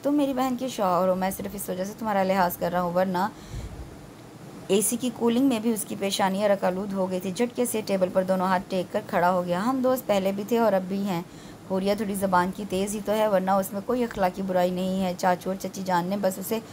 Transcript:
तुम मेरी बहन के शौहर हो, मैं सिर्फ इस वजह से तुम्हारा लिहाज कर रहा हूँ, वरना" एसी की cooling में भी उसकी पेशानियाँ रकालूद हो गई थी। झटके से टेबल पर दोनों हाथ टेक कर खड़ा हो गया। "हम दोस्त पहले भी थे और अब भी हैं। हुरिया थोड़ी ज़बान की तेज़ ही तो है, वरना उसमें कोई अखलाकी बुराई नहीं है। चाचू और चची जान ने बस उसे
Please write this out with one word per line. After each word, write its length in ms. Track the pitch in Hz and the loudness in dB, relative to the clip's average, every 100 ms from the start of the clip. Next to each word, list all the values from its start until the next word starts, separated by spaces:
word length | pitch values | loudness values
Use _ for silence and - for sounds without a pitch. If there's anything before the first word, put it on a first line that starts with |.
तुम 100 | 277 | 0
मेरी 200 | 294 294 | 2 2
बहन 220 | 254 262 247 | 0 -2 -2
के 120 | 254 | -4
शौहर 400 | 240 190 175 185 | -2 2 4 4
हो, 60 | |
मैं 160 | 185 190 | 2 0
सिर्फ 240 | 190 196 | -4 -8
इस 160 | 202 - | -8 -6
वजह 140 | 185 | -6
से 100 | 196 | -6
तुम्हारा 280 | 220 220 196 | -6 -2 0
लिहाज 340 | 190 190 180 - | 2 2 2 0
कर 160 | 175 | -2
रहा 100 | 175 | 0
हूँ, 120 | 180 | 0
वरना" 360 | 175 190 180 202 - - - - - - - - - - - - - - | 2 2 2 -2 -4 -12 -10 -10 -12 -14 -16 -18 -20 -20 -18 -18 -14 0
एसी 260 | 196 214 240 | 2 2 -2
की 140 | 247 | -4
cooling 380 | 233 233 233 277 | 0 2 4 4
में 140 | 226 | 2
भी 120 | 226 | 0
उसकी 220 | 220 - 208 | -2 -4 -4
पेशानियाँ 520 | 196 - 196 190 208 | -2 2 0 2 2
रकालूद 440 | 196 190 185 208 | 2 2 0 -4
हो 140 | 196 185 | -2 -2
गई 140 | 185 | -2
थी। 120 | 190 | -4
झटके 340 | 180 240 240 240 | -2 -2 0 -2
से 160 | 220 | -2
टेबल 260 | 214 196 180 | -2 0 2
पर 160 | 190 | 2
दोनों 240 | 185 185 185 | 2 2 2
हाथ 120 | 185 190 | 2 0
टेक 200 | 190 175 | -2 -2
कर 100 | 208 | -4
खड़ा 280 | 214 190 175 | 0 2 4
हो 140 | 185 | 4
गया। 180 | 180 175 | 2 0
"हम 220 | 226 269 | 0 2
दोस्त 220 | 254 254 | 2 2
पहले 280 | - 202 190 | 2 2 2
भी 120 | 196 | -2
थे 140 | 202 233 | 0 4
और 140 | 226 | 4
अब 100 | 190 | 4
भी 200 | 185 196 | 0 -2
हैं। 220 | 202 170 - - - - - | -2 -2 -6 -14 -18 -18 -4
हुरिया 240 | 190 196 | 0 0
थोड़ी 200 | 208 202 | 0 -2
ज़बान 360 | 202 196 180 180 | -2 2 4 2
की 140 | 185 | -2
तेज़ 280 | 202 185 202 | -4 -2 -2
ही 80 | 208 | -4
तो 120 | 196 | -2
है, 160 | 214 214 | 2 4
वरना 300 | 190 190 196 | 4 4 2
उसमें 240 | 190 202 | 0 -4
कोई 200 | 196 247 | -2 -2
अखलाकी 400 | 233 214 185 185 | -2 0 0 0
बुराई 280 | 190 180 180 | 0 2 2
नहीं 300 | 180 185 190 | 0 -2 0
है। 140 | 185 | -2
चाचू 360 | 180 185 175 185 | 0 2 2 -2
और 60 | 190 | -6
चची 260 | 190 196 | -6 -6
जान 260 | 190 175 175 | 0 0 0
ने 80 | 202 | 0
बस 220 | 190 190 | -2 -2
उसे 240 | 185 220 - | -4 -4 -6